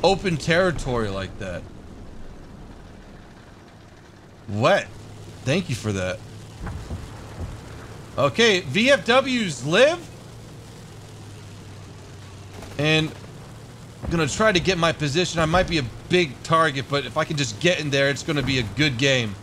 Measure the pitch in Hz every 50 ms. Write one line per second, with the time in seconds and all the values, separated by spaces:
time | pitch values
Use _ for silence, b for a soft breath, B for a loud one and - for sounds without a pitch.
0 | - 175 196 185 - 196 170 139 - - 165 170 190 185 151 - - 139 123 120
1 | 110 101 98 98 95 90 - - 107 95 87 82 80 - - - - - - -
2 | - - - - - - - - - - - - - - - - - - - -
3 | - - - - - - - - - - - - - - - - - - - -
4 | - - - - - - - - - - 101 104 120 156 196 - 101 - - -
5 | - - - - - - - - - - 139 185 175 - 131 104 - 110 101 95
6 | 90 92 90 - - - - - - - - - - - - - - - - -
7 | - - - - - - - - - - - - - - - - - - - -
8 | - - - - 135 143 - - 226 233 196 180 - 143 127 185 226 262 277 262
9 | 170 220 240 262 269 269 254 240 220 185 147 113 113 143 165 202 254 302 339 349
10 | - - - - - - - - - - - - - - - - - - - -
11 | - - - - - - - - - - - - - - - - - - - -
12 | - - - - - - - - - - - - - - - - 147 151 156 160
13 | 156 151 - - - - - - - - - - - - - - - - - -
14 | - - 165 170 160 135 - - 220 220 202 175 139 165 190 170 165 165 151 -
15 | 151 143 127 170 180 - - 165 165 156 165 185 185 151 170 156 131 110 - -
16 | - - 175 180 180 147 117 - - - 165 160 165 156 135 139 127 - 135 143
17 | 131 123 113 151 160 156 170 143 143 117 104 101 - 175 180 143 156 147 135 139
18 | 139 139 143 127 - - 160 143 131 127 135 131 120 101 95 123 151 156 131 113
19 | 143 139 131 127 120 107 98 -